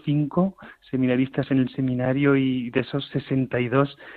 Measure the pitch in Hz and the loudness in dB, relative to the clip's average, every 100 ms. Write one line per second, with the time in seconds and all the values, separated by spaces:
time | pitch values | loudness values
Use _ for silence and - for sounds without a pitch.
0 | - 147 147 - 190 - - - - 131 | 0 0 0 0 0 -2 -16 -20 -6 -2
1 | 127 127 131 - 135 135 127 - 131 123 | 2 2 0 -2 0 0 0 -2 -2 0
2 | 131 131 143 139 135 127 120 120 - 143 | 0 2 4 4 2 0 -2 -2 -2 -4
3 | - 135 - 131 123 120 123 131 139 - | -4 -6 -2 -2 0 -2 0 2 2 -2
4 | - | -20